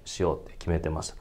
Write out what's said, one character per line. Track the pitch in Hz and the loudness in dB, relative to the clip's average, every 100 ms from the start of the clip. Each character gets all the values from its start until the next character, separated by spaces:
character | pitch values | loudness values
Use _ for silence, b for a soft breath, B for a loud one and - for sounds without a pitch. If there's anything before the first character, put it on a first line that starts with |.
し | - - | -10 2
よ | 87 | 2
う | 76 | 2
っ | - | -4
て | - | -6
決 | - | 0
め | 82 | 2
て | 82 | 2
ま | 78 | -2
し | - | -4
た。 | - | -10